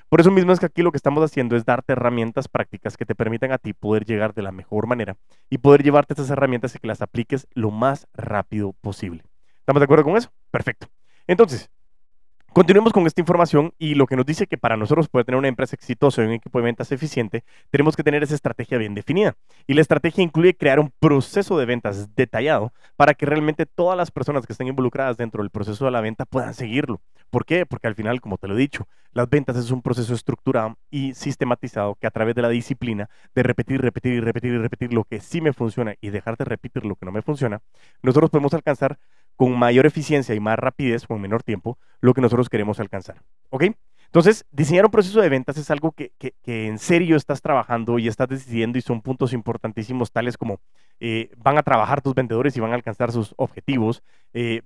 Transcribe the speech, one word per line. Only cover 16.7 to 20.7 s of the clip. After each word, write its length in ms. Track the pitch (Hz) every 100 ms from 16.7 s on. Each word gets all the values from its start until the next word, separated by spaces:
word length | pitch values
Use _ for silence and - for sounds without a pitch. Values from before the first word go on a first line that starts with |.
| 117 120
eficiente, 540 | 131 156 131 110 117 - - -
tenemos 240 | 135 151
que 80 | 151
tener 220 | 151 147
esa 100 | 147
estrategia 440 | 151 123 - 117 123
bien 180 | 107 101
definida. 400 | - 185 202 - - - -
Y 60 |
la 80 | 143
estrategia 420 | 156 151 165 196
incluye 320 | 170 156 180 -
crear 240 | 143